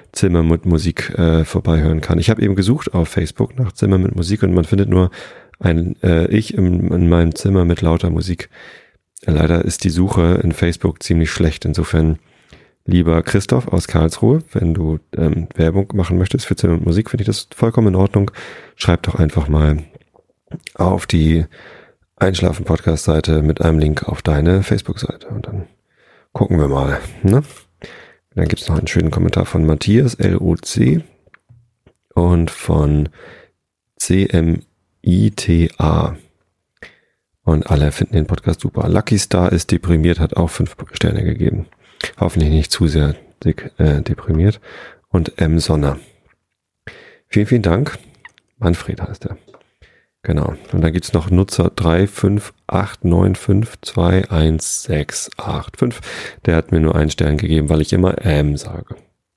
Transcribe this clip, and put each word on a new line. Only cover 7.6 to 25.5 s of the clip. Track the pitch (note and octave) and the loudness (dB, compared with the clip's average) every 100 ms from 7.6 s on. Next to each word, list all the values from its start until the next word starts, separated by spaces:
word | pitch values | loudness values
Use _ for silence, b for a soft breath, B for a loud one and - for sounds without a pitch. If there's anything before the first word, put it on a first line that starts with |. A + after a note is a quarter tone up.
mit | E2+ E2+ | 2 2
lauter | E2 E2+ F2 | 0 0 0
Musik. | E2 F2 F2 - B B B B B _ - | -2 -4 -6 -8 B B B B B _ -10
Leider | - D#2 D#2+ E2+ | -2 0 2 2
ist | - - | 0 -2
die | F2 | -2
Suche | E2 F#2+ - E2+ F2+ | 0 0 2 2 2
in | F2 | 0
Facebook | D#2+ E2+ E2+ F2 - | 0 -2 0 -4 -4
ziemlich | - E2 E2 | -2 0 0
schlecht. | - E2 - | 0 0 0
Insofern, | - D#2 D#2+ E2 D#2+ D#2 b b b b b b - | -4 -4 0 2 2 0 b b b b b b 0
lieber | F2+ E2 E2 | 2 4 2
Christoph | - G2+ - - - | 0 -2 0 -2 0
aus | F2+ - | -2 0
Karlsruhe, | E2 D#2+ - A2+ D#3 D#3+ | 0 0 2 2 2 0
wenn | - E2+ | -2 -2
du, | E2 D#2 D#2 - - | 0 -2 -4 -6 -2
ähm, | D#2+ D#2+ E2+ - | 0 0 -4 0
Werbung | E2 F#2+ G2 | 0 0 -2
machen | G#2 F2 F2+ | -4 0 0
möchtest | F#2 - - | 0 -2 -4
für | |
Zimmer | - F2 | -2 0
mit | E2 E2 | 0 0
Musik, | F2 G#2+ | 0 -2
finde | A#2 | -4
ich | G#2 | -2
das | G2+ - | -4 -8
vollkommen | - A3+ - G#2+ | -2 0 2 2
in | F#2 | 4
Ordnung. | G2 G#2 G2+ B B B B B | 2 2 -2 B B B B B
Schreib | - E2+ | 0 0
doch | - - | -2 0
einfach | D#2+ D#2+ D2 | 0 0 0
mal | D2+ D2+ D2+ D2+ - _ _ _ _ _ - - | 2 2 0 -4 -20 _ _ _ _ _ -18 -18
auf | - F#2 F#2 - | -4 -2 -2 0
die | E2 D#2 E2 D#2+ B B B B B _ | 0 2 2 -2 B B B B B _
Einschlafen-Podcast-Seite | _ F#2+ F#2 F2+ E2 F#2 D#2+ - D#2 - D#2 D#2+ D#2 | _ -2 0 -2 -2 -2 -2 0 -2 0 0 2 2
mit | D2+ D2+ | 2 2
einem | E2+ D#2+ | 2 2
Link | D2+ D2+ | 2 -2
auf | - D#2 | -6 -4
deine | - D2 D#2+ F#2+ | -2 0 2 2
Facebook-Seite | G2 G#2+ - - - - - | 0 -2 -4 -8 -8 -10 -12
und | G#2+ | -12
dann | - | -10